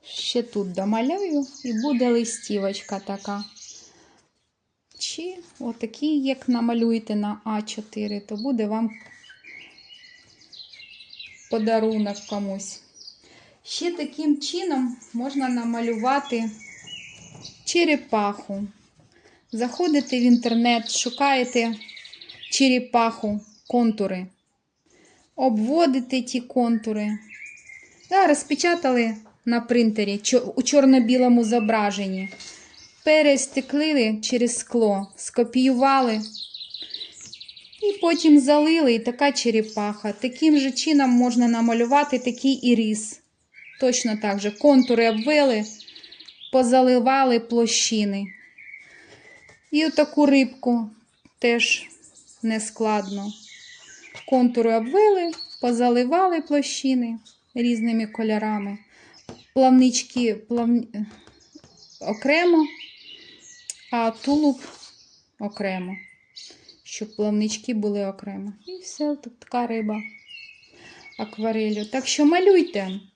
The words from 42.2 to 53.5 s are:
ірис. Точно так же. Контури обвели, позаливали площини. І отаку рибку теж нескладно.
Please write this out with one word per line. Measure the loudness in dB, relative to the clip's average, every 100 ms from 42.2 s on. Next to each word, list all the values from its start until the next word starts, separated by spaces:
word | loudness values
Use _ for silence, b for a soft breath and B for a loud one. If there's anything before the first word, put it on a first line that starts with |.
| -2 -2 0
ірис. | 0 2 2 2 -2 -8 -16 _ _ _ -20 -20 -2
Точно | 0 0 -2 -4
так | -4 -2
же. | -4
Контури | 2 4 6 6 4 4
обвели, | 2 2 4 4 2 -2 -10 -20 B B B B -20 -2
позаливали | 0 4 4 6 4 4 4 4 2
площини. | 0 0 0 0 0 0 -2 -4 -8 -12 -20 _ -20 -20 B B B B B B B -20 _
І | 0 0
отаку | 2 0 4 4
рибку | 6 2 -2 -2 -2 -2 -12 _ _ _ _
теж | 0 0 0 -2 -6 -20 -20 -20 -20 -8
нескладно. | -6 -4 -8 -4 -2 -2 -4 -8 -10 -14 -20